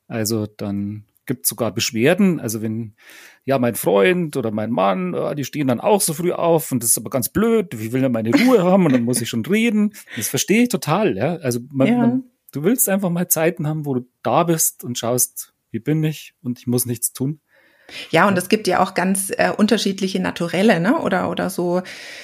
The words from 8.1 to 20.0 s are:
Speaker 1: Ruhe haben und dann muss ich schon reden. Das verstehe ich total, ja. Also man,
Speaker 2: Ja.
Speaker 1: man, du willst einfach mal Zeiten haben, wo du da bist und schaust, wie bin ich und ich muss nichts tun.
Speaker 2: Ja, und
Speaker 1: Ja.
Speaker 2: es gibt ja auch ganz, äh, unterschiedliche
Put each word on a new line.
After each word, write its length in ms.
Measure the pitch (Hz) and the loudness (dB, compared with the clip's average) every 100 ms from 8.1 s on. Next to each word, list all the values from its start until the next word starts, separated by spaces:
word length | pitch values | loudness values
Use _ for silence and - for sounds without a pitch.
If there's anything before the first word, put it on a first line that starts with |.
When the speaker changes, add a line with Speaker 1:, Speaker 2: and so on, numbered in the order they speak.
| 113 110 | 0 2
Speaker 1:
Ruhe 320 | - 247 240 | 4 6 6
haben 220 | 175 196 170 | 6 4 4
und 80 | |
dann 100 | 127 | 4
muss 180 | 117 123 | 2 -2
ich 80 | 117 | -2
schon 160 | 117 107 | -4 0
reden. 480 | 214 233 214 208 - - - | 2 2 2 0 -2 -14 -8
Das 120 | 202 | -4
verstehe 340 | 135 - 220 | -2 2 2
ich 60 | 240 | 4
total, 480 | 160 - 170 208 95 | 0 0 2 2 0
ja. 180 | 135 175 | -2 -2
Also 220 | 131 120 127 | -2 -4 -4
man, 160 | 139 135 | 2 2
Speaker 2:
Ja. 100 | 247 | 4
Speaker 1:
man, 260 | 240 254 - _ _ | 2 0 -4 _ _
du 120 | 139 | -2
willst 240 | 160 247 - | 0 2 0
einfach 200 | 196 190 | 0 0
mal 180 | 170 175 | -2 -2
Zeiten 400 | - 165 180 147 | 2 0 0 -4
haben, 180 | 156 143 | -4 -2
wo 100 | 127 | -2
du 120 | 123 _ | -4 _
da 200 | 113 139 | 0 2
bist 400 | 170 160 - - | 2 2 -2 -4
und 140 | 123 120 | -10 -6
schaust, 560 | 117 123 - - - _ _ | -2 0 -2 -6 -16 _ _
wie 80 | 113 | -6
bin 240 | 147 156 | -2 0
ich 300 | 156 147 - _ | 0 -4 -14 _
und 140 | 123 120 | -10 -8
ich 80 | - | -2
muss 180 | 123 117 | -2 -2
nichts 260 | 117 - | -4 -6
tun. 280 | - 131 151 _ _ _ _ - - - | -4 -6 -6 _ _ _ _ -18 -16 -2
Speaker 2:
Ja, 160 | 160 202 | 2 4
und 80 | 185 | 2
Speaker 1:
Ja. 40 | |
Speaker 2:
es 80 | 180 | 0
gibt 180 | 214 196 | 0 2
ja 140 | 175 | 0
auch 120 | 185 - | 0 0
ganz, 360 | 185 196 - - | -2 -2 -4 -2
äh, 160 | 180 - | 0 2
unterschiedliche 640 | 208 220 202 190 | 2 2 0 -4